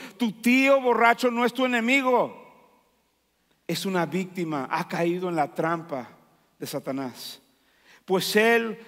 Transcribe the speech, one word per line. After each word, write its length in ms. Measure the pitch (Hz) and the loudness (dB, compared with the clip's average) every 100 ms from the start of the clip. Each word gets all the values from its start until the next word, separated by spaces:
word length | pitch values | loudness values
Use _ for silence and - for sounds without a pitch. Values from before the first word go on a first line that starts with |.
| - - | -14 -6
Tu 160 | 233 | -4
tío 480 | 175 233 254 269 277 | 0 2 4 6 4
borracho 500 | 254 233 233 233 247 | 4 4 4 4 0
no 140 | 233 | 2
es 80 | 240 | 0
tu 120 | 240 | 0
enemigo. 840 | 254 240 226 269 254 247 143 - - _ _ _ _ _ _ _ _ _ _ _ - | 0 0 2 2 2 2 0 -6 -20 _ _ _ _ _ _ _ _ _ _ _ -8
Es 200 | 170 196 | -6 -2
una 200 | 185 160 | -2 -2
víctima, 600 | 170 185 180 165 147 131 | -4 -6 -6 -4 -4 -4
ha 180 | 165 - | -6 -4
caído 400 | 165 170 180 185 | -4 -2 -2 -2
en 80 | 165 | -2
la 180 | 143 | -2
trampa 540 | - 165 170 156 135 113 - _ _ _ - | -2 -4 -4 -6 -10 -12 -20 _ _ _ -16
de 80 | 139 | -10
Satanás. 760 | 143 139 135 131 117 - - _ _ _ _ _ - | -8 -8 -8 -8 -12 -16 -18 _ _ _ _ _ -12
"Pues 300 | - 185 - | -2 -2 0
él 440 | 208 226 233 226 196 | 2 4 2 0 -8